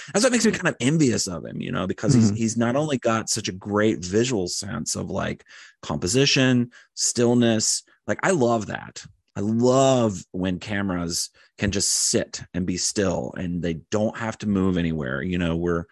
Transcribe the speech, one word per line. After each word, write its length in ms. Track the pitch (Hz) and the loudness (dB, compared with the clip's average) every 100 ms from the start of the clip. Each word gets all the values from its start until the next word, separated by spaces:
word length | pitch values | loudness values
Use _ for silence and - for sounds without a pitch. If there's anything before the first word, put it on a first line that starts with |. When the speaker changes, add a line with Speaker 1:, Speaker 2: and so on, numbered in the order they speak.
| - | -4
Speaker 1:
that's 120 | 196 | 0
what 80 | 247 | 2
makes 140 | 240 220 | 2 2
me 80 | |
kind 160 | - 165 | 2 -2
of 80 | - | 0
envious 480 | 139 160 131 101 98 | 0 4 4 2 -2
of 180 | 82 57 | -6 -8
him, 160 | - | -8
you 100 | 90 | -6
know, 140 | 92 92 | -4 -4
because 280 | - 110 | -2 4
he's, 140 | 127 107 | 6 6
Speaker 2:
Mm-hmm. 80 | 110 | 4
Speaker 1:
he's 200 | 113 113 | -2 0
not 180 | 117 135 | 0 0
only 220 | 156 127 | 0 0
got 320 | 117 110 - | 0 0 -2
such 180 | 110 104 | -6 -6
a 40 | |
great 520 | 92 104 104 110 - | -8 -2 2 2 2
visual 440 | 90 104 127 107 87 | 0 0 2 0 -2
sense 480 | - 101 90 - 98 | -6 -8 -8 -6 -6
of, 160 | 90 | -4
like, 340 | 95 82 - - - - _ | -4 -6 -8 -14 -20 -20 _
composition, 880 | - 73 90 127 139 143 131 123 120 - _ - | -8 -4 0 2 2 4 4 2 0 -6 _ -6
stillness. 880 | - - 120 123 117 110 - - - _ - | -2 2 4 6 4 2 0 -2 -6 _ -6
Like, 120 | 104 | -2
I 80 | 170 | 0
love 360 | 175 120 113 92 | 2 2 2 -2
that. 380 | - - - - _ _ 101 | -10 -10 -18 -20 _ _ -4
I 60 | |
love 800 | 104 113 123 131 135 127 113 92 - | -2 2 4 6 6 4 2 -2 -8
when 260 | 92 92 90 | -4 -4 -4
cameras 720 | - 101 98 87 85 85 - _ _ - | -4 -4 -2 -2 -4 -4 -6 _ _ -4
can 120 | 104 | -2
just 200 | 98 - | 0 0
sit 500 | - - 110 - - - | 0 0 0 -2 -10 -8
and 120 | 87 90 | -6 -4
be 120 | 90 | -4
still 560 | - 107 92 78 62 - | -4 -2 0 -2 -6 -8
and 240 | 90 87 | -6 -4
they 140 | 85 82 - | -4 -6 -4
don't 260 | 107 110 - | -2 -2 -4
have 200 | 113 - | -8 -6
to 80 | 107 | -2
move 300 | 95 95 90 | 0 2 2
anywhere. 440 | 85 80 65 67 | 0 -2 -4 -6
You 160 | 90 87 | -4 -2
know, 200 | 85 85 | -2 0
we're, 260 | 87 85 - | 0 -2 -4